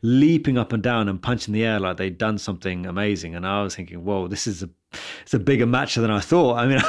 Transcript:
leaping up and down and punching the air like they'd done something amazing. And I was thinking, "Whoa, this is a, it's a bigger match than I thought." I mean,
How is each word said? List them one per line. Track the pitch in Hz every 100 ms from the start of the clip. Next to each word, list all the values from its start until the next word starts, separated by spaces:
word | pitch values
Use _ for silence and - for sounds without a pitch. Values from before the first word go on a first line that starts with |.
leaping | 113 127 151 165 147 123
up | 110
and | 113
down | 123 117 101
and | 95
punching | - 123 -
the | 107
air | 113 107
like | 95 87
they'd | 95 85
done | 110 104
something | - 90 95 90 90
amazing. | 90 104 98 85
And | 85
I | 92 101
was | 101
thinking, | - 87 90
"Whoa, | 90 98 90
this | 101 -
is | 90
a, | 87 _ _ - - -
it's | -
a | 127
bigger | 92 139 120
match | 127 139 -
than | 113
I | 104
thought." | - 175 143 120
I | 120
mean, | 135